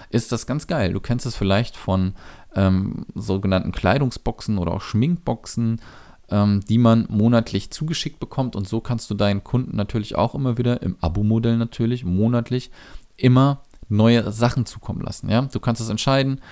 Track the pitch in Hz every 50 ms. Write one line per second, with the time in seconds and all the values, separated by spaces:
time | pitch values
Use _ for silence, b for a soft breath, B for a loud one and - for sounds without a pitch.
0 | B B B 117 - - 120 107 - - 127 151 - - 175 147 101 90 95 98
1 | - - 123 123 - 123 - - 104 95 98 104 120 - - - - - 92 95
2 | 92 92 95 B B B B B B B - 101 98 95 95 92 98 - - -
3 | - - - - 107 101 95 98 98 95 95 92 - - - - - - 113 139
4 | 143 123 - - - 120 - - - - 107 95 87 85 87 98 - - - 104
5 | 127 165 175 170 - - 120 113 - - - 117 117 113 113 113 B B B B
6 | B B B B B - 104 101 104 104 101 98 98 - 110 117 120 113 113 113
7 | - - 107 104 107 117 120 117 113 - - 98 - - - - 151 160 165 -
8 | - 147 - - 127 - - - 131 120 - 123 101 - 110 113 - - 120 117
9 | - - 104 101 104 101 101 98 - - - 123 127 - - 107 101 - - 113
10 | 104 - - - 104 117 - - 135 127 117 123 120 120 120 - - 95 90 -
11 | - 80 82 101 104 104 113 113 117 117 117 117 117 113 - - 113 117 123 123
12 | 123 87 90 95 107 117 123 120 117 - 120 127 - - B B B B B B
13 | B B _ - - 123 127 131 135 139 139 - - - - - - - 107 104
14 | 110 117 120 117 95 101 101 110 117 123 - 131 113 - - - - - - -
15 | - - - - - - 104 120 135 135 - - - 123 113 113 110 113 104 107
16 | - 139 135 135 135 135 135 135 B B